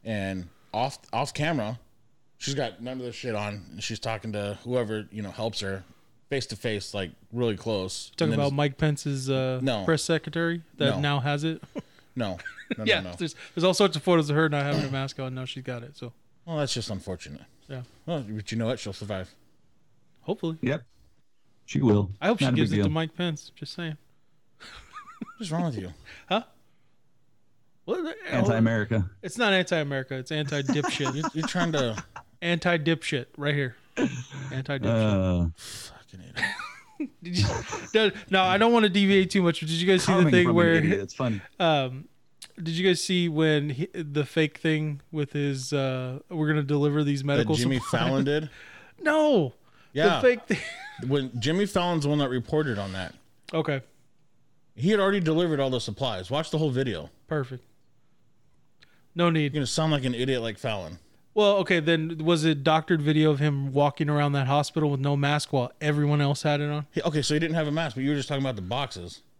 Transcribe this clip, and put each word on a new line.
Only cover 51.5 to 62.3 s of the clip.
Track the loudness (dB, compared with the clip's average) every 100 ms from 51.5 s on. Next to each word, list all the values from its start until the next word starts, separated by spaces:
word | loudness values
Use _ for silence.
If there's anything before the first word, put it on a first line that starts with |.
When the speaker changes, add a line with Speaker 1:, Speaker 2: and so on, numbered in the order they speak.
| 0 0
Speaker 1:
Fallon's | 0 0 0
the | 2
one | 2
that | 2
reported | -2 0 0 0 -2
on | -4
that. | -6 -8 -12 _ _ -6
Speaker 2:
Okay. | -4 -2 -4 -6 _ _ _ _ _ _ _ _
Speaker 1:
He | -2 2
had | 4
already | 4 2
delivered | 2 2 2 2
all | 0
the | 0
supplies. | -4 -4 -4 -4 -4
Watch | -4 -2
the | 0
whole | 0
video. | 0 -2 -4 -8 -18 -6
Speaker 2:
Perfect. | -4 -4 -10 _ _ _ _ _ _ _ _ _ _ _ _ _ _ _
No | 0 2
need. | 4 2
Speaker 1:
You're | 0
gonna | -2
sound | 0 2
like | 2
an | 0
idiot | 0 0 0
like | -2 -4
Fallon. | -4 -4 -6 -14 -20 _ _
Speaker 2:
Well, | 4 6 4
okay, | 4 2
then | 4 2 0 -2
was | 2